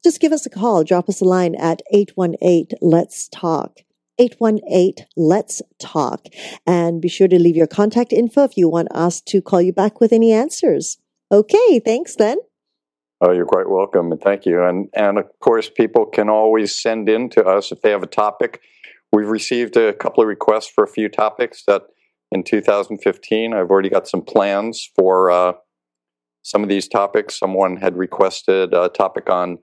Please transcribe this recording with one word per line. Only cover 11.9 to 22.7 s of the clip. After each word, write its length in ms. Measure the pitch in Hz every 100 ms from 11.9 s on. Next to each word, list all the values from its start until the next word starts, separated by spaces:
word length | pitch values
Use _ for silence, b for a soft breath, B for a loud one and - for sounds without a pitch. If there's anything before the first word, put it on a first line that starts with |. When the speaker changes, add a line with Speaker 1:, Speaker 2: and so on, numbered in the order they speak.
| 233 349
Speaker 1:
Glenn. 220 | - 214 311 - _ _ _ _ _ _ _
Speaker 2:
Oh, 80 | 90
you're 160 | 90 87
quite 240 | 92 92
welcome, 420 | 95 98 95 85
and 80 | 78
thank 240 | 101 98
you. 180 | - 87
And, 260 | 90 90 98
and 220 | 104 104 101
of 100 | - _
course, 300 | - 113 -
people 340 | - 110 117
can 240 | 107 - 107
always 480 | 107 110 110 101 -
send 300 | 117 113 104
in 220 | 110 123
to 140 | -
us 280 | 95 98 -
if 80 | -
they 100 | 110
have 120 | 101
a 40 | 92
topic. 540 | - 104 - 117 - b b b b _
We've 160 | 107 104
received 480 | 110 - 123 117 117
a 180 | 110
couple 280 | 101 - -
of 60 | 110
requests 400 | 101 - 107 -
for 160 | -
a 40 | 104
few 200 | - 104
topics 560 | - 107 - 120 - -
that 180 | 98 _ _ _ _ _
in 120 | 95
two 160 | 87 107
thousand 380 | 98